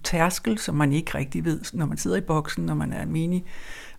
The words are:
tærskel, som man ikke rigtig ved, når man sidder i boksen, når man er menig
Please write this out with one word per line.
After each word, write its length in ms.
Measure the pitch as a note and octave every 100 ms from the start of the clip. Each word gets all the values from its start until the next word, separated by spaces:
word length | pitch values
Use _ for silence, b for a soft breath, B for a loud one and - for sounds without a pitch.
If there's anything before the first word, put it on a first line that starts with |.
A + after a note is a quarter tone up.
tærskel, 540 | - E3+ E3+ - - G#3+
som 160 | -
man 180 | D3 D3
ikke 260 | D3 D#3+ C#3+
rigtig 260 | C3+ E3+
ved, 160 | E3 D3+ -
når 140 | - D3
man 120 | -
sidder 180 | F3+ F#3
i 40 |
boksen, 460 | - D#3 D3 - E3
når 80 |
man 180 | D3+ D3+
er 140 | - D#3
menig 380 | D#3+ E3 F3+ F3+ B B B B